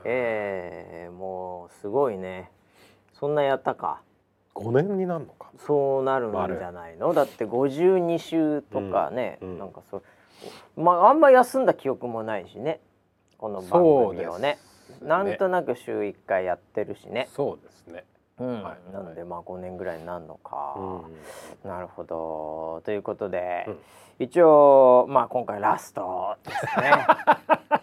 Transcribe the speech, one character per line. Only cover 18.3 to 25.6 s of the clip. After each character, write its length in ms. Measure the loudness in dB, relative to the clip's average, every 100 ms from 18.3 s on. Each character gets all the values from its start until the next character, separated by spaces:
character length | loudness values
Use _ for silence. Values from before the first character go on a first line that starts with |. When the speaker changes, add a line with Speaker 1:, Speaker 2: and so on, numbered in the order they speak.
| -12
Speaker 1:
う 40 |
ん。 200 | -10 -8
Speaker 2:
は 120 | -10 -14
い。 180 | -16
Speaker 1:
な 80 | -14
の 120 | -14
で、 100 | -14
ま 140 | -12 -12
あ、 40 |
五 160 | -12 -12
年 200 | -12 -10
ぐ 60 |
ら 120 | -10 -10
い 40 |
に 60 | -10
な 140 | -12
る 60 | -12
の 100 | -20
か。 400 | -12 -10 -10 -10
Speaker 2:
う 880 | -10 -12 -14 -20 -20 -20 -20 -18 -14
ん。 20 |
Speaker 1:
な 120 | -12
る 60 | -12
ほ 160 | -14
ど。 800 | -10 -8 -6 -8 -8 -8 -10 -10 -6
と 60 |
い 60 | -6
う 40 |
こ 140 | -6 -8
と 140 | -6
で、 360 | -6 -4 -6 -8
Speaker 2:
う 40 |
ん。 80 | -12 -18 -20 -20 _
Speaker 1:
一 220 | -2 6
応、 640 | 8 10 10 10 10 8 6
ま 140 | 2
あ、 40 | 0
今 180 | -2 -6
回 140 |
ラ 180 | -2